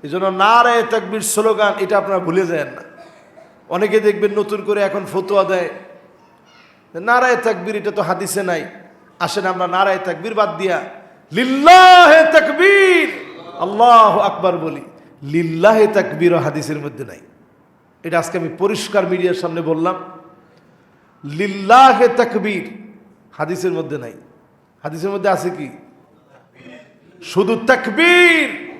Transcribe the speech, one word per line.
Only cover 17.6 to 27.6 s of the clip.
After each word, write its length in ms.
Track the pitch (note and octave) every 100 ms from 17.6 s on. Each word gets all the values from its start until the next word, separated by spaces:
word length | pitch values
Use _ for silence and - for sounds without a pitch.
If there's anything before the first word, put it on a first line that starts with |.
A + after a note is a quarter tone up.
| _ _ _ _
এটা 160 | E3 E3+
আজকে 200 | E3 F3+
আমি 100 | E3 -
পরিষ্কার 480 | G3 G#3+ - G#3 F#3
মিডিয়ার 280 | F3+ F3+
সামনে 260 | F3 E3+ E3
বললাম, 340 | D#3+ D#3+ E3+ F3+ - - - _ _ _ _ _ _ _ _ _
লিল্লাহে 840 | C#3+ D3+ G3+ F#3+ G3 A#3+ C4 B3+ A#3+
তাকবীর 760 | A#3+ A#3 G#3+ G3+ F#3+ - - - - _ _ _
হাদিসের 400 | - D#3 F3+ F#3
মধ্যে 260 | E3 D#3+ D3
নাই। 140 | A#2+ - - _ _ _ _ _
হাদিসের 280 | D3+ D#3+ F#3
মধ্যে 180 | G3 F#3+
আছে 220 | F#3 E3+
কি? 180 | D#3+ C#3 - - _ _ _ _ _ _ _ - - _ _ _ _
শুধু 340 | - - G3+ A3+